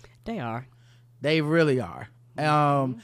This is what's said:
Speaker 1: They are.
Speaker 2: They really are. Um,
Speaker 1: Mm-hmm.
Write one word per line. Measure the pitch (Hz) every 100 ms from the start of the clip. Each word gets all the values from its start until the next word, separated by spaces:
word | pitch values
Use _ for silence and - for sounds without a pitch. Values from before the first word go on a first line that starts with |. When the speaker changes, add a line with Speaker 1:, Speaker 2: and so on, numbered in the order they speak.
| - -
Speaker 1:
They | - 226
are. | 120 117 - _ _ _ _ -
Speaker 2:
They | 143 160
really | 147 165 156 127
are. | - - 120 _ _ -
Um, |
Speaker 1:
Mm-hmm. | 151 151 147 143 131 131